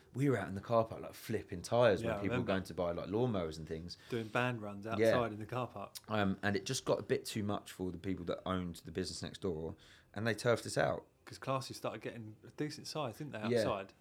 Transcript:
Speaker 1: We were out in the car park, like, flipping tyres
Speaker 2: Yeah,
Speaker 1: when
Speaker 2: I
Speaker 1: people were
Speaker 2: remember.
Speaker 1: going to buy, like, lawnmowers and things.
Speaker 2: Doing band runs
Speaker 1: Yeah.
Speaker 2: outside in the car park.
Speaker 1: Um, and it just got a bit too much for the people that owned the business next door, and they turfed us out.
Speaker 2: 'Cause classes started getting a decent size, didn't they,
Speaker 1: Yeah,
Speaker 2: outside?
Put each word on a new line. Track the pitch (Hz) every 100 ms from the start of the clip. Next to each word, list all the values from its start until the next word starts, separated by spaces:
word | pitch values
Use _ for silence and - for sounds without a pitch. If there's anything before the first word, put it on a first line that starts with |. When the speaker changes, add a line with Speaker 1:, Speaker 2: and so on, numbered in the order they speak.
| -
Speaker 1:
We | 120 143
were | 117
out | 90
in | 98
the |
car | - 117 113
park, | -
like, | 82
flipping | - - 107 - 90
tyres | - 117 120 92
Speaker 2:
Yeah, | 113
Speaker 1:
when | 104
Speaker 2:
I |
Speaker 1:
people | 101 123
were |
Speaker 2:
remember. | 120
Speaker 1:
going | 95
to | 92
buy, | 87 87
like, | 87 78
lawnmowers | 104 123 101 82 78
and | 80
things. | 80 87 - -
Speaker 2:
Doing | 120 110
band | 120 123 120
runs | 104 101 107
Speaker 1:
Yeah. |
Speaker 2:
outside | 113 113 107 117
in | 107
the | 107
car | 123 120
park. | 101 98 - -
Speaker 1:
Um, | 107 98 98
and | 101 101
it | -
just | 131 -
got | -
a |
bit | 110 131 -
too | 113
much | 101 101 -
for | - 92
the | 85
people | 98 87 87
that | - 90
owned | 92 90 82 -
the |
business | 85 87 -
next | - -
door, | 95 80 80 85 - - _ 101
and | 113
they |
turfed | 104 120 110 -
us | -
out. | - - - _ -
Speaker 2:
'Cause | -
classes | - 135 123 -
started | 123 113
getting | 123 120 107 107 120
a |
decent | - 151 151 -
size, | 156 131 110
didn't | 147
they, | 113 107
Speaker 1:
Yeah, | 117
Speaker 2:
outside? | 107 101 95 -